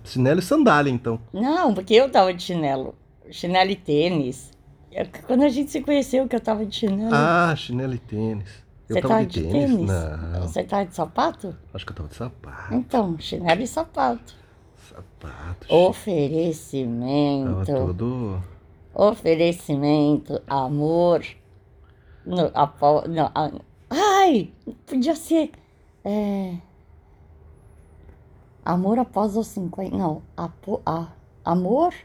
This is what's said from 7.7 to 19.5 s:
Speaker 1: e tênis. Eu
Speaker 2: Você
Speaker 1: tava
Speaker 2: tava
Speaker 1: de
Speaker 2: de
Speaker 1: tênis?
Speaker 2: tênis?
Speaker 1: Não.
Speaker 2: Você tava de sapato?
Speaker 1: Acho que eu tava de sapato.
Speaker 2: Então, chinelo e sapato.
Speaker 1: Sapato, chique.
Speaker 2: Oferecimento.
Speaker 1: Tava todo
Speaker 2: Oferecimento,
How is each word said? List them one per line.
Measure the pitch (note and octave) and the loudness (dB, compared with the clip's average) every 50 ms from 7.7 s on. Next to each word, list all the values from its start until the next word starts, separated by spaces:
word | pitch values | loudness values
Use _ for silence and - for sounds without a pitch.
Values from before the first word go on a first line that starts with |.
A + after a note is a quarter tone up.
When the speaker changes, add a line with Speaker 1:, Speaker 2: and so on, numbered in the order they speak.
| B2 B2 C3+ C3+ B2+ | -4 -4 -4 -4 -6
Speaker 1:
e | A#2+ | -8
tênis. | - - G#2+ G#2+ A2 A2 A2 G#2+ G2 - - - - _ - - - - | -8 -8 -6 -4 -4 -4 -4 -6 -10 -12 -16 -20 -20 _ -20 -20 -12 -4
Eu | A2 | -4
Speaker 2:
Você | F3+ - | -2 2
Speaker 1:
tava | C3+ A3+ | 2 2
Speaker 2:
tava | A3 A3 | 2 2
Speaker 1:
de | F3+ F3+ - D#2 | 0 -2 -4 -4
Speaker 2:
de | E2 | 0
Speaker 1:
tênis? | - C#4+ C#4+ C4+ | 0 0 2 2
Speaker 2:
tênis? | B3 G3 D#3+ G2 | 2 2 2 0
Speaker 1:
Não. | F#2+ F2 E2 D#2 D2+ D#2+ E2 E2 E2+ F2+ F2 | 0 0 -2 -4 -6 -8 -8 -6 -6 -4 -4
Speaker 2:
Você | E2 - - - | -4 -4 -4 -4
tava | - - G3+ G3+ | -2 -2 -2 -2
de | F3+ - | -4 -4
sapato? | - D#3+ D#3+ - A#3 C#4 E4+ E4 - - F#3 D#3 - - - - | -6 -6 -4 -2 -2 -2 -2 -2 -6 -12 -12 -12 -12 -18 -16 -16
Speaker 1:
Acho | F#2+ - | -14 -14
que | - G2+ | -12 -12
eu | |
tava | - D#2 D2 | -12 -12 -14
de | - | -12
sapato. | - A#2 B2+ - - - - - - - - A3 | -10 -12 -12 -12 -14 -20 -18 -16 -14 -10 -4 -4
Speaker 2:
Então, | B3+ A#3+ - - B3 G#3 F3+ E3 D#3 | -4 -2 0 0 0 0 0 -2 -6
chinelo | - - - - F3 E3+ E3 F#3+ B3+ | -8 -8 -8 -4 0 0 2 2 0
e | |
sapato. | A#3 - D#4+ E4 - - D4+ C4+ B3+ A#3+ A#3 - - - - - _ _ _ - - _ - - - | -6 -4 -6 -6 -6 -4 -2 -2 0 -2 -4 -8 -18 -20 -20 -20 _ _ _ -20 -20 _ -20 -20 -20
Speaker 1:
Sapato, | - - - - - - - D#2 - - D2+ E2+ F#2 - - | -20 -20 -20 -20 -20 -18 -16 -16 -16 -14 -12 -12 -12 -12 -4
chique. | - D#3 | 2 4
Speaker 2:
Oferecimento. | E3 F3+ F#3 - - - A3 F#3 D#3 C#3+ C#3 D#3 D#3+ E3 E3+ D#3 E3+ - - - C#3 C3 A#2 A#2 A#2 B2 B2+ C#3+ D3 D3 C#3+ C#3 C#3 C3+ B2+ B2+ F#2 F#2+ | 6 6 6 2 0 -6 -4 -2 0 0 0 0 0 0 0 -2 -4 -8 -8 -6 -6 -4 -4 -4 -6 -4 -2 0 2 2 2 2 0 -2 -2 -2 -2 -2
Speaker 1:
Tava | F#2+ C#3+ C3 C3 | -2 0 0 0
todo | - F2+ F2+ A2+ A#2+ B2+ B2+ A#2+ G#2 F#2 F#2 F#2 - - - _ - - - - - - | -2 -2 -2 -4 -4 -4 -4 -4 -6 -6 -6 -8 -10 -14 -20 _ -20 -20 -20 -20 -12 -2
Speaker 2:
Oferecimento, | - F#3+ G#3 A3+ - - E3 E3 D#3+ E3+ E3+ | 2 2 2 2 2 0 0 2 4 4 2